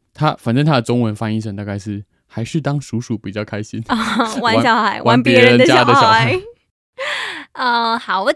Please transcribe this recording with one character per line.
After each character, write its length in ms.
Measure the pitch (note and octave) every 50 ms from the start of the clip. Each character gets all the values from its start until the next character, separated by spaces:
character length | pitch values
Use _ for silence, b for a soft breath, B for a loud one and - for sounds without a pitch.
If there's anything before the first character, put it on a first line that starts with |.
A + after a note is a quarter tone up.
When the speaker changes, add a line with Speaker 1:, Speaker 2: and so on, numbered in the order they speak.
| _ _ _
Speaker 1:
他， 200 | - D3+ D3+ C#3 -
反 160 | - A#2 A2+
正 80 | C3 D3
他 100 | D#3+ D3+
的 60 | B2+
中 200 | A2+ - A#2+ B2
文 120 | A#2+ A2 G#2
翻 220 | G#2 A#2 A2 G#2+
译 60 | A2
成 120 | G#2+ A2 G2
大 120 | G2+ G#2
概 120 | G#2 G2+ G2+
是 240 | G2 G#2+ G#2 G2+ G#2 - _ _ _
，“还 200 | _ - - A2+
是 160 | - - E3
当 180 | C3 C#3 C#3+ D3
叔 220 | C3+ - - A2+
叔 160 | A#2+ - A#2 G#2
比 120 | - G2
较 140 | G2 G#2+ G#2+
开 180 | - - G#2
心。” 220 | G#2 - - G#2+ A2+ -
Speaker 2:
啊， 460 | - A3+ A3 G#3+ - - - - -
玩 200 | C4+ A#3+ A#3 A3 A3+ A#3
小 100 | A#3+ A3+
孩， 280 | A#3 G#3+ G#3 - -
Speaker 1:
玩， 60 | - -
Speaker 2:
玩 160 | A#3 - A#2+
别 140 | A#2+ A#2+ B2
人 200 | A#2+ A#2+ A#2+ A#2+
的 80 | -
小 100 | - C3
孩。 80 | B2+ B2
Speaker 1:
玩 20 |
别 80 | - -
人 0 |
家 0 |
的 0 |
小 140 | C#4+ A#3+ A3
孩。 320 | A3 A3+ A3+ A#3 D#4 F#4 G4+ A4+ A#4+ _ _ _ _ _ _ _ _ B C5+ B C5+ B B B F#4 D#4+ C#4+ B
Speaker 2:
呃， 480 | _ - C4 B3 A#3+ A#3 A#3 A3+ A3+ A#3
好， 240 | - - F#3 F#3+ G3
我 80 | B3+ D#4+